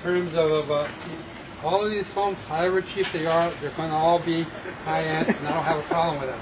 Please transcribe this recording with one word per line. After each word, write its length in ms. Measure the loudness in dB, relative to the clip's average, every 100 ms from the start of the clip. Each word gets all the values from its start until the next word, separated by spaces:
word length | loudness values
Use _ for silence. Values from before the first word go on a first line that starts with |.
terms 340 | 0 0 0
of, 360 | 2 4 4 2
uh, 160 | 0 0 -6 -10 -10 -12 -14 -14 -6
all 220 | 0 2
of 60 | 2
these 180 | -2 -4
homes, 260 | 0 0 -2 -4
however 320 | 0 2 2
cheap 260 | -2 -2 -2
they 140 | 0 2
are, 240 | 4 2 0
they're 100 | -6 -4
gonna 180 | -2
all 240 | 2 6 4
be 260 | 4 0 -2 -6 -10 -10
high-end, 440 | -2 0 0 0 2
and 200 | 0 0
I 40 |
don't 120 | 0
have 140 | 2 0
a 40 |
problem 380 | 0 2 2 0
with 100 | -4
that. 80 | -6